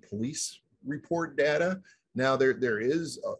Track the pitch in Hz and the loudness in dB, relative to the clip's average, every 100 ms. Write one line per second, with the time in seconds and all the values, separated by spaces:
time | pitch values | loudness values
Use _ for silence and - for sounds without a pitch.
0 | - 104 262 320 - - _ _ 131 147 | -8 -6 -6 -6 -8 -12 _ _ -8 -8
1 | - 170 160 139 147 151 175 190 - _ | -4 -4 -2 0 2 2 0 -2 -8 _
2 | _ 123 131 131 131 113 123 107 120 165 | _ 0 2 4 4 4 0 2 0 0
3 | 151 - 101 | -2 -6 -8